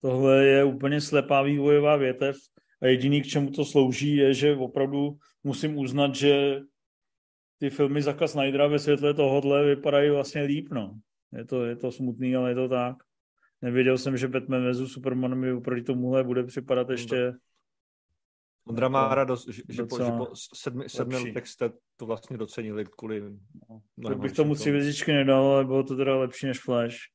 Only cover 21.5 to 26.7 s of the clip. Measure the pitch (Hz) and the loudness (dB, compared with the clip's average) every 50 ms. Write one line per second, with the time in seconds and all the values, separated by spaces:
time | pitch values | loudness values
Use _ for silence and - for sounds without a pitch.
21.5 | - _ 123 117 113 - _ _ _ _ 123 110 113 107 - - 131 113 110 104 | -8 _ -6 -6 -6 -8 _ _ _ _ -8 -8 -8 -8 -8 -14 -10 -10 -10 -10
22.5 | - - 117 107 104 107 107 95 _ - - 110 110 104 104 104 101 101 98 _ | -10 -10 -10 -8 -8 -8 -8 -10 _ -16 -12 -10 -10 -10 -10 -12 -16 -20 -20 _
23.5 | _ - - _ 113 113 _ _ _ - 120 113 135 131 131 135 - - 156 147 | _ -20 -20 _ -20 -20 _ _ _ -14 -8 -8 -8 -6 -6 -6 0 0 0 0
24.5 | 147 147 - 151 143 143 143 147 143 143 - - 151 143 139 135 135 131 135 139 | 0 -2 0 0 0 0 0 -2 -4 -4 -2 0 2 2 4 4 4 4 4 4
25.5 | 139 139 135 131 127 135 135 135 135 127 139 135 135 131 131 127 123 - - 135 | 4 2 2 2 0 -2 -2 -2 -2 -2 0 0 0 0 0 -2 -6 -6 -6 -6
26.5 | 127 127 - - | -6 -6 -4 -2